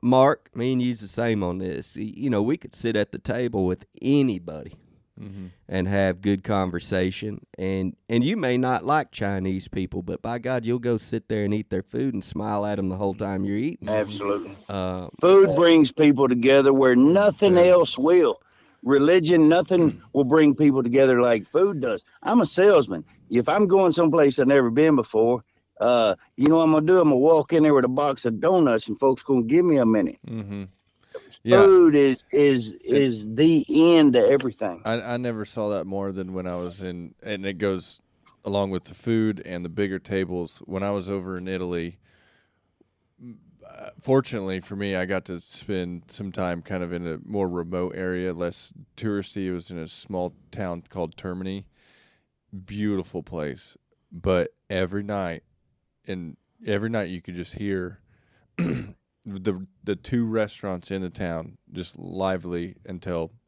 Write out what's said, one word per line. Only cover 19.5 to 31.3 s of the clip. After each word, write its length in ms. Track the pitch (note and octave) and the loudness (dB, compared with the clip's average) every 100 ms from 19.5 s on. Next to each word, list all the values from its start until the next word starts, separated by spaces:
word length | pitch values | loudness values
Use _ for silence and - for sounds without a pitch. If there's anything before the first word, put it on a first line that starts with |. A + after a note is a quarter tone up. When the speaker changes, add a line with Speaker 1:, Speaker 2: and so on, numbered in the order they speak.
| E3+ F3+ F#3 D#3+ - - | 4 2 2 2 0 -6
Speaker 3:
will 100 | - | -2
bring 320 | C3 D#3 D3+ C3 | 2 4 4 4
people 260 | D3+ C3 | 2 2
together 400 | A#2+ B2+ C3+ B2 | 2 4 4 4
like 240 | B2 A#2 F2+ | 4 0 0
food 320 | D#3 G3 F3 | 0 0 0
does. 240 | B2+ G2+ _ _ | -4 -6 _ _
I'm 180 | - A#3 | 0 2
a 40 | G#3 | 2
salesman. 580 | - G3 F#3 A#2+ E2+ D2+ _ _ | 4 6 6 4 -6 -10 _ _
If 180 | A#2 A#2+ | -2 0
I'm 200 | F3 G#3 | 2 4
going 240 | F#3+ F#3 | 4 4
someplace 460 | D#3+ E3 D#3 C#3+ B2+ | 4 2 4 2 4
I've 80 | C3 | 4
never 240 | C#3+ B2 | 4 2
been 240 | A#2 D#3 D3 | 2 4 2
before, 480 | A2+ A2 A2+ B2 - _ _ _ | 0 0 2 0 -6 _ _ _
uh, 320 | A2+ B2 A2 F#2 _ - | 0 2 2 0 _ 0
you 100 | C#3 | 2
know 100 | D#3+ | 4
what 60 | |
I'm 80 | D#3+ | 4
gonna 140 | D#3 D#3 | 2 4
do? 120 | F#3 | 4
I'm 60 | D#3+ | 4
gonna 80 | C3 | 4
walk 340 | C#3+ D#3+ C#3+ | 4 4 4
in 120 | E3 | 2
there 100 | D#3 | 4
with 100 | C#3+ B2+ | 4 2
a 40 | |
box 340 | C3 D3 C#3 B2 | 0 -2 -2 -4
of 140 | A2+ | -2
donuts, 480 | D#3 F#3 D3+ A2+ - | 0 2 4 2 -2
and 100 | G#2 | 0
folks 220 | C3+ C3 | 0 0
gonna 200 | - C3+ | 0 0
give 220 | A#2 D#3 F3+ | 2 2 4
me 120 | D3 | 4
a 80 | A#2 | 4
minute. 320 | A2 F2+ - - | 2 0 -4 -12
Speaker 2:
Mm-hmm. 360 | A2+ G2+ G2+ F#2+ _ _ _ _ - - | -12 -10 -10 -12 _ _ _ _ -20 -20